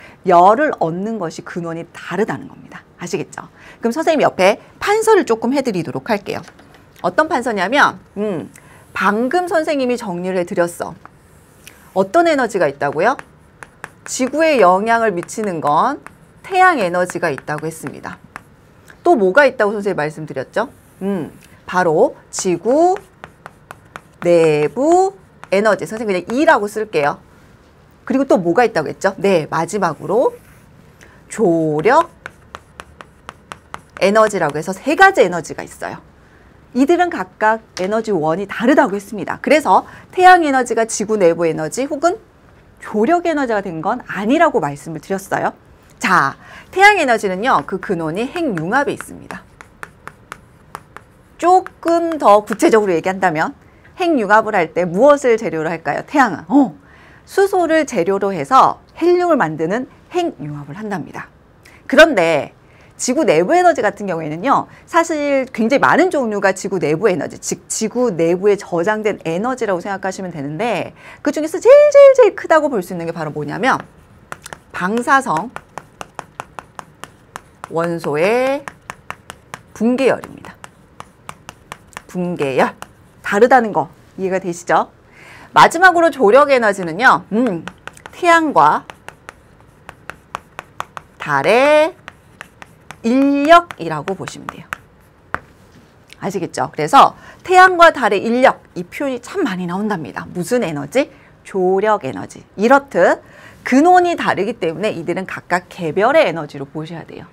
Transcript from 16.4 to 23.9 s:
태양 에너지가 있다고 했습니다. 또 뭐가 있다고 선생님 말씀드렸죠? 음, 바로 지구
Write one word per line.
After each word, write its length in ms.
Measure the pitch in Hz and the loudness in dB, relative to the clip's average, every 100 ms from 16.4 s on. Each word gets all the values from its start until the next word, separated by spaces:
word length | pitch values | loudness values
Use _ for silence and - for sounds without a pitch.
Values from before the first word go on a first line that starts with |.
태양 360 | - 381 370 294 | -4 4 4 4
에너지가 500 | 175 180 180 175 175 | 0 -2 -2 -2 -4
있다고 380 | 135 - 151 156 | -4 -8 -8 -8
했습니다. 500 | 160 - - - - - - _ _ _ _ - - | -10 -12 -12 -16 -16 -20 -20 _ _ _ _ -20 -4
또 100 | 349 | 0
뭐가 300 | 294 185 190 | 2 4 4
있다고 280 | 254 254 208 | 4 2 -2
선생님 240 | 214 202 151 | -2 -4 -4
말씀드렸죠? 720 | 151 156 156 135 120 196 226 - _ - | -6 -8 -10 -10 -6 -6 -6 -10 _ -10
음, 280 | 190 190 120 - - - - | -6 -6 -8 -14 -20 -20 -6
바로 500 | 180 175 156 285 - _ | 0 2 2 0 -2 _
지구 640 | - 190 170 220 285 349 370 - _ - _ - _ - - _ | -6 -4 -2 0 2 2 0 -8 _ -20 _ -20 _ -20 -20 _